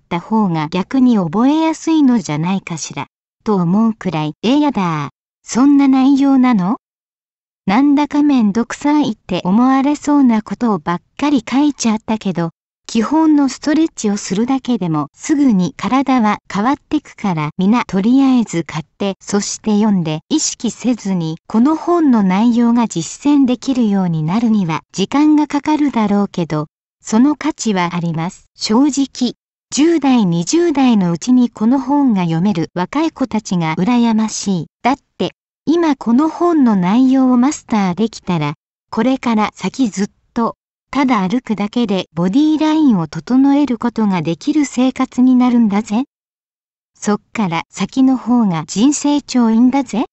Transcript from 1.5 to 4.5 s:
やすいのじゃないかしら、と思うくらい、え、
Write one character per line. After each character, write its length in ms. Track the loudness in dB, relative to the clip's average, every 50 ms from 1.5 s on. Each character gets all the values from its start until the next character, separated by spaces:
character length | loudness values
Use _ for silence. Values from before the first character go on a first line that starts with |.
| 2 0
や 160 | 0 -2 -2
す 160 | -4 -2 0
い 100 | 2 2
の 160 | 4 4 2 2
じ 140 | 0 -2 -4
ゃ 60 | -4
な 160 | -2 -2 -4
い 60 | -4
か 160 | -6 -8 -10 -10
し 180 | -10 -12 -10
ら、 100 | -12 -12 -12 _ _ _ _ _ _ -4
と 100 | -2 0
思 360 | 0 2 2 2 2 2 0
う 40 | -2
く 160 | -2 -6 -6
ら 140 | -4 -4 -4
い、 100 | -4 -6 _
え、 180 | -2 0